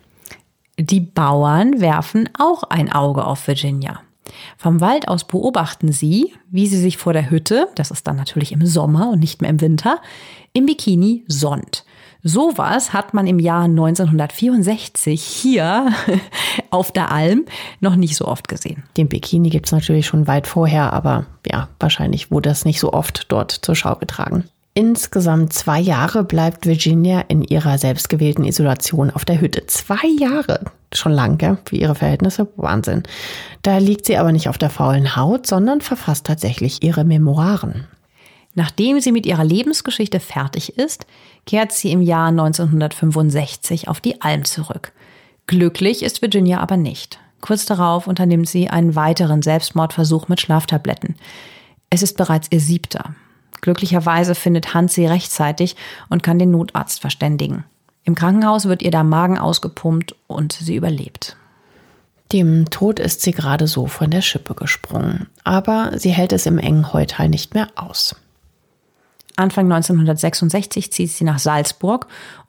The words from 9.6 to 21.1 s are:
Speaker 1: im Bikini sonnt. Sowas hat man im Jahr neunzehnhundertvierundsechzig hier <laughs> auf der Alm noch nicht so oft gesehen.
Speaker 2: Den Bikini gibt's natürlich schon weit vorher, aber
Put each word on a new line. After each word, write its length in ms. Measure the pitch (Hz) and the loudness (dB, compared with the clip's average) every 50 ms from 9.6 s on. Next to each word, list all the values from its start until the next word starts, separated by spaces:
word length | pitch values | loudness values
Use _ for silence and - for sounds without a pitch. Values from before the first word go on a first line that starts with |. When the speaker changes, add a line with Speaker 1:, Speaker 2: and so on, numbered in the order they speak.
| 160 160 160 151 - 233 294 339 - - - - - - - - - _ _ | 2 2 2 2 2 0 -2 -2 -4 -12 -20 -20 -20 -20 -20 -20 -20 _ _
Speaker 1:
im 140 | 254 269 277 | 0 2 2
Bikini 580 | 311 294 - - 185 170 180 208 233 233 233 - | 0 0 0 0 2 4 4 2 2 -2 -4 -6
sonnt. 560 | 156 139 151 143 143 135 - - - - - _ _ - - - - _ | -4 -2 -2 -2 -2 -4 -6 -8 -12 -12 -12 _ _ -20 -20 -20 -20 _
Sowas 720 | - 165 156 220 294 339 269 - 139 - 208 254 262 - - | -4 0 0 2 2 2 2 0 -2 0 0 -2 -2 -2 -2
hat 200 | 196 202 - - | -4 -4 -2 -2
man 140 | 208 190 185 | 0 0 2
im 120 | 185 175 | 2 2
Jahr 280 | 165 170 165 170 170 170 | 2 2 2 2 2 4
neunzehnhundertvierundsechzig 1600 | 165 160 160 160 165 175 190 160 156 156 151 151 - - 226 247 254 233 185 185 220 214 - - - - - 156 151 156 - | 4 4 4 2 2 2 2 2 2 2 0 -2 -4 -2 0 2 2 2 2 2 0 -2 -6 -10 -8 -4 -2 -2 -2 -2 -4
hier 640 | - - - - 262 262 208 160 165 190 226 269 262 220 - - - 185 190 - - | -8 -10 -2 0 2 2 2 2 2 0 2 2 0 0 0 0 0 0 0 -2 -4
<laughs> 400 | - - - - - - - - | -8 -6 -6 -4 -4 -6 -6 -2
auf 220 | - 180 185 - | -2 -2 -2 -2
der 200 | - 190 175 - | -2 -4 -2 -2
Alm 340 | - 151 156 165 202 254 330 - - - - - - - | 0 0 2 2 2 2 0 -2 -8 -16 -16 -18 -8 -2
noch 160 | - 196 180 | 0 2 4
nicht 200 | 180 180 156 151 | 4 2 2 0
so 100 | - - | -4 -4
oft 220 | - 123 - - - | -4 -4 -6 -6 -10
gesehen. 360 | - 160 - - 156 147 - - _ - | -10 -10 -8 -10 -10 -12 -14 -6 _ 0
Speaker 2:
Den 100 | 160 143 | 0 0
Bikini 420 | - - - - - 170 170 165 | 0 -4 -4 0 2 2 4 4
gibt's 220 | 156 151 156 - | 2 0 0 2
natürlich 340 | - 156 - - 160 156 151 | 0 0 2 2 2 2 2
schon 220 | - - 156 151 147 | 2 2 2 2 2
weit 180 | 139 143 143 | 2 0 -2
vorher, 480 | - - 175 165 156 151 151 147 - - | -2 0 2 2 2 2 2 0 0 0
aber 320 | - 156 147 | -2 0 0